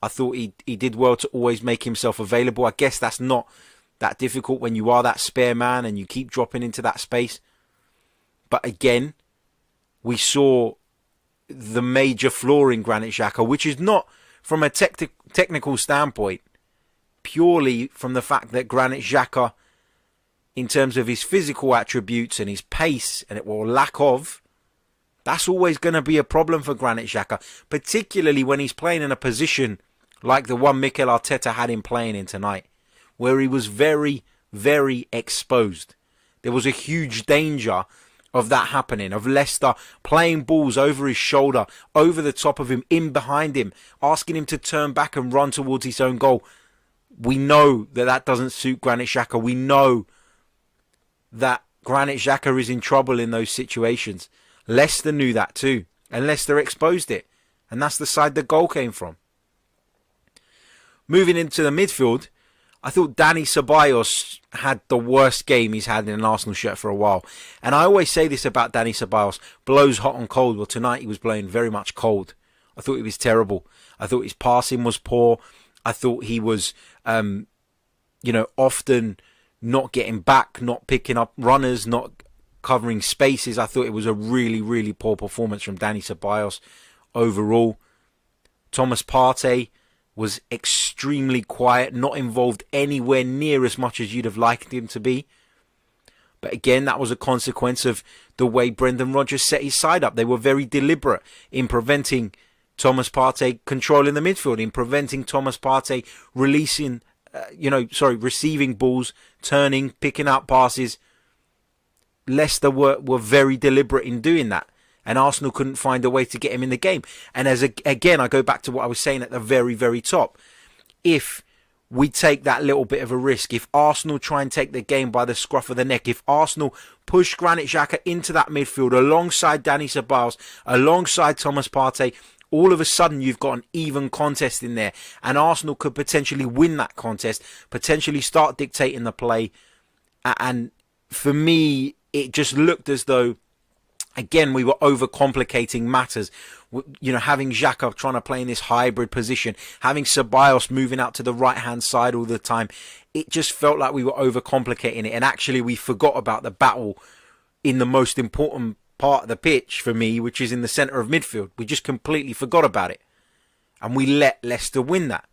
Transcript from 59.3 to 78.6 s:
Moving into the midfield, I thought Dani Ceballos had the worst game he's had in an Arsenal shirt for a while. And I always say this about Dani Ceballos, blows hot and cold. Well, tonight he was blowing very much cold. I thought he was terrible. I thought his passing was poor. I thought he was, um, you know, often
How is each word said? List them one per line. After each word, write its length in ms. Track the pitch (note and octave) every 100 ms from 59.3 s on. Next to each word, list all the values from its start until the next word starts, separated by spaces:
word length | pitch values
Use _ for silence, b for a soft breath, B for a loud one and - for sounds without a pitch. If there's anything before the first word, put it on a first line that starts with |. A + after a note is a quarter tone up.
| _ _ _ _ _ _ _ _ _ _ _ b b b b b b -
Moving 280 | E3+ F3+ E3+
into 280 | D#3+ -
the 60 | D3+
midfield, 600 | D3 G3 - B2+ B2 - _ _ _ _ _
I 60 | C3
thought 280 | F3+ D#3+ B2+
Dani 240 | D#3 E3
Ceballos 1000 | D3 - C3 D3+ D3 A#2+ A2+ - - - _
had 260 | - C#3 B2+ _
the 100 | B2
worst 480 | A#2 C3 C3+ - -
game 280 | C3 A2+
he's 140 | G#2+ A2
had 200 | A2 G#2+
in 60 |
an 120 | G#2 A2
Arsenal 280 | A2 -
shirt 240 | G2 A2+ F#2+
for 120 | G#2+
a 60 | G2+
while. 300 | G#2 F#2+ - B B B
And 140 | B2 C#3+
I 80 |
always 260 | F3 G3+ E3+
say 180 | - D#3+
this 180 | C#3 C3+
about 260 | B2 A#2
Dani 200 | B2 A2+
Ceballos, 480 | G#2+ F#2+ G#2+ G2+ - B B -
blows 340 | C#3 C#3+ A2+
hot 160 | B2+ B2+
and 140 | A2+
cold. 260 | C3 B2+ G#2+
Well, 80 | G#2
tonight 360 | A#2+ B2 B2
he 60 | A#2+
was 100 | G#2
blowing 300 | A#2 G#2+ G2
very 220 | G#2+ A#2
much 260 | G#2 G2 -
cold. 380 | A2+ G#2 F#2 - _ _ _ -
I 40 |
thought 140 | B2 C3
he 80 |
was 140 | A2 -
terrible. 500 | B2 A2+ G#2 G2 - b b b
I 80 | G2+
thought 160 | B2+
his 100 | G#2+
passing 500 | - B2+ B2 - B2
was 140 | A#2+ A2
poor. 400 | - A#2+ A#2+ A#2 b b b b -
I 60 |
thought 340 | A#2 B2+ A#2+ A2
he 140 | A#2
was, 340 | A2 A2 - b b b A2+
um, 420 | A2+ G#2+ G2 - _ _ _ _ _ _ _
you 100 | A#2+
know, 160 | A#2 A2
often 640 | -